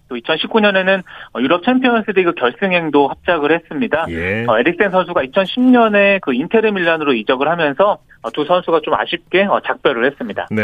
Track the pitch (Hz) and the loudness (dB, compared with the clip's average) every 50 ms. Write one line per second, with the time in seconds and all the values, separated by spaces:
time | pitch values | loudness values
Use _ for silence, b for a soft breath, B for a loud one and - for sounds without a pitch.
0 | _ - 131 120 - - - - - 208 - 226 208 208 190 190 185 190 196 190 | _ -12 -12 -8 -4 -4 -4 -4 -4 -2 0 2 2 2 2 2 2 2 0 0
1 | 180 B B B B B - 113 127 139 170 175 175 247 254 254 262 254 240 226 | -2 B B B B B -6 -2 0 0 0 0 2 0 0 2 2 2 2 0
2 | 208 - 196 185 185 170 170 - - 123 123 - 196 190 180 175 165 156 139 143 | 0 0 0 0 0 0 0 0 -2 -2 -2 -2 -2 0 0 0 0 2 2 2
3 | 143 135 - - - 190 175 160 147 147 160 170 165 - 170 143 123 107 143 156 | 2 2 -2 -4 -2 -2 0 0 2 0 0 0 -2 -6 -6 -4 -2 -2 -2 -2
4 | 165 82 82 80 87 92 101 110 117 120 110 113 123 160 175 - 214 196 170 185 | -4 -4 -6 -4 -4 -4 -2 -2 0 0 0 2 2 0 0 0 -2 0 0 0
5 | 175 175 170 170 131 131 - 196 190 185 - 247 247 254 247 240 226 220 208 202 | -2 0 -2 -4 -4 -2 -2 -2 -2 -2 -2 0 4 4 6 6 4 4 4 4
6 | 202 202 196 190 - - 123 120 156 170 - 226 214 214 202 190 170 170 165 160 | 4 4 2 0 0 -2 -2 -2 -2 0 0 2 2 0 0 0 0 0 0 0
7 | 151 143 131 113 107 - 135 127 143 156 170 170 160 143 135 - 196 208 185 - | 0 0 0 0 0 -2 -2 0 0 -2 0 0 -2 -2 0 2 2 2 0 -2
8 | _ b b b - 113 - 156 147 - 180 180 180 - 165 156 151 160 143 101 | _ b b b -12 -8 -6 -4 -2 0 0 0 0 0 0 0 0 0 -2 -2
9 | 113 - 175 165 - _ - 180 202 196 139 107 - - 123 - - 165 131 117 | -2 -4 -6 -8 -6 _ 0 0 2 2 0 0 -2 -4 -4 -2 0 0 0 2
10 | 117 139 135 - 131 107 95 98 87 - 107 110 | 0 -2 -2 -4 -8 -8 -8 -8 -8 -4 -2 -2